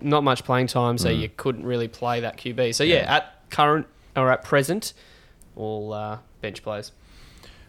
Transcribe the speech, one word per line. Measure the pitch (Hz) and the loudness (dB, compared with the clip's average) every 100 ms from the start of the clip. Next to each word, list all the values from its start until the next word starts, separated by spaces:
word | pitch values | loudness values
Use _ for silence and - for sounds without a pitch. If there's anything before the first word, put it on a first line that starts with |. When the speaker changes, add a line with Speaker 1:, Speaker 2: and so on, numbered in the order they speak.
Speaker 1:
not | 147 147 | 0 2
much | 139 123 - | 2 0 0
playing | 127 127 | 0 2
time, | 127 120 120 | 2 2 2
so | 117 | 0
Speaker 2:
Mm. | 113 | 0
Speaker 1:
you | 110 - | -2 -4
couldn't | 135 117 113 | -4 -4 -4
really | 120 117 | -4 -4
play | - 120 120 | -4 -4 -2
that | 113 - | -4 -8
Q | 123 | -6
B. | 120 123 | -2 0
So, | 113 151 | 2 4
yeah, | 156 | 2
Speaker 2:
Yeah. | - 151 | 4 2
Speaker 1:
at | - - - | 0 -10 -6
current, | - 147 156 - _ - 135 | 2 4 4 -2 _ -8 0
or | 131 | 2
at | 127 - | 2 2
present, | 147 139 196 - - - - - - - - | 2 2 -2 -6 -12 -20 -20 -20 -20 -20 -10
all, | 107 107 107 | -8 -6 -8
uh, | 104 107 107 - - | -8 -8 -10 -14 -12
bench | 107 - | -10 -8
players. | - 104 - - - - - - - - | -8 -8 -10 -18 -20 -20 -20 -20 -20 -20